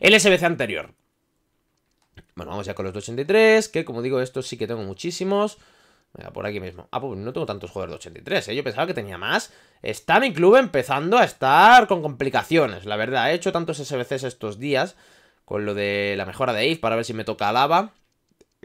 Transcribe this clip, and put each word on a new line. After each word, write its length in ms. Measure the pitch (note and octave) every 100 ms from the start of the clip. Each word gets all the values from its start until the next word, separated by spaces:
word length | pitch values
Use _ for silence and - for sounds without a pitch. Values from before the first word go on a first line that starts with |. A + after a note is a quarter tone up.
el 120 | -
S 160 | G#3+ G3+
B 80 | F3
C 80 |
anterior. 480 | E3+ D3+ A#2+ E2+ D2 _ _ _ _ _ _ _ _ _ _ _ _ - _
Bueno, 160 | - -
vamos 160 | G2+ G2
ya 80 |
con 100 | G2
los 80 | F#2+
de 60 | F#2+
ochenta 240 | - A#2+
y 20 |
tres, 440 | C#3+ G#3 A3 A3 G#3+
que 160 | D#3+ D#3+
como 160 | A#2
digo, 180 | B2+ C3
estos 260 | B2+ C3 B2+
sí 120 | A#2+
que 80 | G#2+
tengo 160 | A#2
muchísimos. 760 | G2 F#2 E3+ E3+ F#3+ G3+ G#3 - _ _ _ _ _
Venga, 200 | - -
por 120 | -
aquí 160 | G2+ G#2
mismo. 280 | F#2 F2+ -
Ah, 100 | C#3
pues 180 | C3+ F#2+
no 140 | A2
tengo 140 | - C#3+
tantos 240 | G2+ F#2+
jugadores 220 | G2 F2+
de 40 | D#2
ochenta 240 | E2+ E2
y 20 |
tres, 240 | - F3+ A2+
¿eh? 60 |
Yo 100 | B2
pensaba 220 | C3 A2+ E3+
que 80 |
tenía 220 | D#3+ G2+ F2
más. 380 | G2+ F#3 - _ _ _
Está 400 | - G#2+ - F3+
mi 140 | C4
club 220 | D#3 F3 B3
empezando 600 | B3 C#3+ A#2+ C3+ D#3+ A#3+
a 80 |
estar 640 | G3 - C3 D3+ G3+ B3 A3
con 160 | F3+
complicaciones, 840 | D3+ B2+ C3+ B2 - E3 C#3+ F#2
la 120 | G2 G#2+
verdad. 340 | A2+ C3 A#2+
He 40 |
hecho 180 | E3+ F#3+
tantos 280 | E3+ E3+ C#3
S 160 | C#3 C#3
B 80 |
Cs 200 | B2 C3+
estos 340 | C3 - G#2+ G#2
días 380 | C#3 C3+ F3+ - _ _ _ _ _
con 180 | G#2
lo 80 | G#2
de 420 | G2+ G2+ G2+ G2+ G2+
la 80 | F#2
mejora 260 | - C3
de 140 | A2 C3
if 140 | D#3+
para 160 | A2+ A2+
ver 100 | A#2
si 80 |
me 100 | A2
toca 240 | A2 G#2+ G#2
Alaba. 460 | A2+ C#3+ E3+ G#3+ _ _ _ _ _ _ _